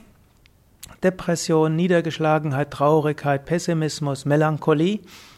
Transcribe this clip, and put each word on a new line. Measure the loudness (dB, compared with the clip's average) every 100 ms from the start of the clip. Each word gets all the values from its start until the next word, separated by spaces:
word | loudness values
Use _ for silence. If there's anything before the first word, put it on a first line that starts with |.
| -14 _ _ _ _ _ _ _ -20 -4
Depression, | -2 -2 -4 -4 0 2 2 2
Niedergeschlagenheit, | 2 2 0 -2 0 0 0 -2 -4
Traurigkeit, | 0 2 4 2 -2 -2 -2
Pessimismus, | -2 -4 -2 -2 -2 -4 -4 -4
Melancholie, | 0 2 2 0 0 2 2 -2 -8 -20 -20